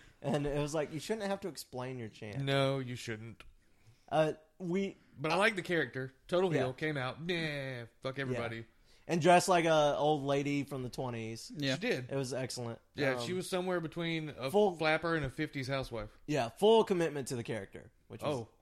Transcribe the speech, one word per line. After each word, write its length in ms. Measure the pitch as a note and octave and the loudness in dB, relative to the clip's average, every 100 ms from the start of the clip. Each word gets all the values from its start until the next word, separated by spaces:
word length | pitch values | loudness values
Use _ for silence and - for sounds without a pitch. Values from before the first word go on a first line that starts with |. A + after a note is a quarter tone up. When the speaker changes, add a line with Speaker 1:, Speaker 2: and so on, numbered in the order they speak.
| - _ | -6 _
Speaker 1:
And 240 | C#3 D3 C#3+ | -2 0 0
it 120 | C#3+ | -2
was 140 | D3 | -2
like, 200 | D#3 D3 | -2 -2
you 60 | D#3 | -6
shouldn't 260 | - A3 G3+ | -4 -4 -2
have 120 | G3 | -4
to 80 | G3 | -4
explain 500 | C#3 - B2+ B2+ B2+ | -10 -12 -8 -8 -6
your 100 | A2+ | -10
chant. 360 | - G#2+ A#2 | -10 -10 -6
Speaker 2:
No, 340 | C3+ C#3 C3+ C3+ | 0 2 2 0
you 160 | B2 | -4
shouldn't. 480 | B2 - A2 A2+ G#2+ - - _ _ - - - | -8 -8 -8 -10 -16 -20 -20 _ _ -20 -20 -4
Speaker 1:
Uh, 220 | D#3 D#3 D3 - _ | 0 0 -2 -12 _
we 360 | F3+ F#3 G3 - _ - | -2 -2 -2 -6 _ -8
Speaker 2:
But 140 | D3+ | -2
I 20 | |
like 220 | E3+ G#3+ G3+ | 4 4 2
the 60 | |
character. 500 | E3+ F3 B2+ C3 C3 - - | 0 0 0 -4 -8 -12 -2
Total 200 | F3 F#3 | 2 2
heel, 200 | D3 B2+ | 2 0
Speaker 1:
Yeah. 40 | |
Speaker 2:
came 220 | B2+ D#3 D3 | -2 -4 -2
out, 240 | B2+ A#2 E3 | -4 -6 -4
nah, 600 | F3 D#3+ D3 C3+ B2+ A#2 _ | -2 -2 -4 -6 -8 -12 _
fuck 140 | C3 B2+ | -8 -4
Speaker 1:
Yeah. 40 | |
Speaker 2:
everybody. 420 | C3+ A#2+ A#2 A2+ A2+ _ _ - - | -2 -2 -2 -6 -10 _ _ -20 -2
Speaker 1:
And 120 | E3+ | 4
dressed 280 | D#3+ A#3 A3 | 8 8 8
like 160 | F3 | 4
a 320 | E3 D#3 D3 - | 6 6 6 4
old 240 | D3 D#3 | 2 2
lady 400 | C#3 C#3 C#3+ C#3+ | 2 0 2 0
from 220 | C#3 C#3 | -2 -6
the 40 | B2 | -6
twenties. 600 | - C3 A#2+ A2 A2+ - G#3+ | -6 -6 -4 -6 -8 -10 -4
Speaker 3:
Yeah. 180 | C#3 | -2
Speaker 2:
She 60 | C3 | 0
did. 260 | A#3+ D#3+ B2 | 0 -2 -2
Speaker 1:
It 60 | |
was 180 | C3+ C3 | -4 -2
excellent. 460 | B2+ C3 - A#2 A2+ _ | -4 -4 -6 -6 -8 _
Speaker 2:
Yeah, 200 | - C#3 | -2 0
Speaker 1:
Um, 120 | B2+ A#2+ | 0 -2
Speaker 2:
she 60 | |
was 180 | F#3 F3 | -4 -2
somewhere 300 | F#3 F#3 F3+ | -2 0 -2
between 520 | D#3+ E3+ E3 D#3+ D3+ - | -2 -4 -2 -2 -4 -6
a 100 | C3+ | 0
Speaker 1:
Full 260 | G3 G#3 E3+ | 4 4 4
Speaker 2:
flapper 400 | D#3+ D#3 E3 E3 | 2 2 2 0
and 80 | |
a 60 | C#3 | 0
fifties 360 | C#3 D#3 C#3+ B2+ | -2 -4 -4 -4
housewife. 420 | C3+ B2+ A#2 G#2+ - - | -4 -4 -6 -8 -12 -4
Speaker 1:
Yeah, 240 | D3 A#2 | 0 -2
full 340 | - G3+ A3+ | 4 6 8
commitment 440 | G#3+ F#3 E3 D3 B2 | 6 2 0 -2 -4
to 80 | B2+ | -6
the 60 | |
character, 480 | A2+ A2+ G2 - - _ _ | -4 -6 -8 -14 -18 _ _
which 160 | A2 | -8
was 80 | C3 C3+ | -4 -4
Speaker 2:
Oh, 120 | A2+ _ | -6 _